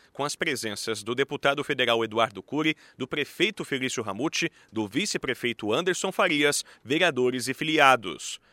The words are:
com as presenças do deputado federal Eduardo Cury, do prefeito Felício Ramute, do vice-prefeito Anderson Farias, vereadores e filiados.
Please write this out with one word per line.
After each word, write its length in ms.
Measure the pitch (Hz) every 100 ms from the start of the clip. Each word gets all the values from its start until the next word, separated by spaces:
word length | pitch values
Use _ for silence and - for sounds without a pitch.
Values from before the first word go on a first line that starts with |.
| _
com 100 | -
as 120 | 143 -
presenças 680 | 170 123 110 101 - 104
do 100 | 101
deputado 500 | 123 139 143 139 143
federal 400 | 139 135 120 117
Eduardo 380 | 113 110 110 98
Cury, 340 | - 143 156 156 - -
do 100 | 127
prefeito 580 | 151 139 - 190 202 165
Felício 380 | 135 127 -
Ramute, 480 | 107 98 156 - 165 _ _
do 160 | 110 104
vice-prefeito 840 | 285 - 175 135 123 123 113 104
Anderson 380 | 120 180 - 190
Farias, 520 | 185 190 151 147 143 - -
vereadores 640 | 110 151 180 127 123 127 117
e 60 |
filiados. 840 | 131 156 156 139 123 95 76 - - _